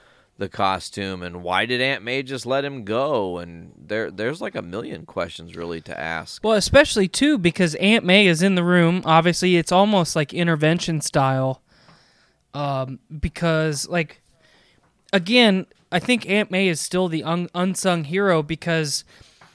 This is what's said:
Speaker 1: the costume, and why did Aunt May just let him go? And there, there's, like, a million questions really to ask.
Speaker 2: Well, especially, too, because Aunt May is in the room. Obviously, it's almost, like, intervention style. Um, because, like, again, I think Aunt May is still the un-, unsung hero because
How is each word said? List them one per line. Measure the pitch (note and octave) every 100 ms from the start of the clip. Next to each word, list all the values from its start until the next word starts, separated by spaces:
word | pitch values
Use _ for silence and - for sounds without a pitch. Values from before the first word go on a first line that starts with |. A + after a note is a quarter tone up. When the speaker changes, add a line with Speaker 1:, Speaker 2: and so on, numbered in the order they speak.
| _ _ _ -
Speaker 1:
the | G2
costume, | - G2 F#2 - - G2 F#2
and | F2 F2
why | F2 F#2 A2+
did | B2
Aunt | C3 C3
May | G#2+ C3
just | C3 C3+ A#2
let | C3+
him | C#3 C#3 G2+
go? | A2+ C#3 C3 F#2+ F2
And | F2 E2+ E2+ -
there, | D2+ G#2+ F#2+
there's, | F#2+ A2 E3
like, | G#3
a | A#2
million | F2+ F2+ D2 D#2+ D#2+
questions | - E2+ - E2+ E2+
really | E2+ E2
to | - -
ask. | D#2+ E2 - -
Speaker 2:
Well, | G#3
especially, | G3 - C4+ D4 - F#3+
too, | - C#4+ C#4+
because | F3 - F3+ D3+
Aunt | G3 F3 F3+
May | F#3+ G3+
is | D#3+
in | G3
the | F3+
room. | F3 F3+ E3 F3+ E3
Obviously, | D#3+ E3+ E3+ F3+ F3
it's | D#3+
almost, | F3+ G#3 G3+ E3 -
like, | D3+ -
intervention | E3+ D#3 D#3 F3 - D#3+
style. | - D3+ C3+ C3 C3 C3 _ _ _ _ _ _ _ _ _
Um, | C#3+ C#3+ C3+ C3 C3+ _ D3+
because, | D#3+ - E3+ D#3+ D#3 C#3+ -
like, | F3 D#3 - _ _ _ _ _ _ _ _ _
again, | G3 E3+ B3 A#3 F#3+ - _ _
I | F3+
think | - B3 -
Aunt | G3+ G#3
May | F#3 G3
is | D#3+
still | - F3+ F#3
the | D#3+
un-, | D3 E3+ F3 F3
unsung | F#3 F3+ F#3+ F3 C#3+
hero | F#3 G3+ E3
because | D3+ D#3+ E3+ E3 D3+ - - - - _ -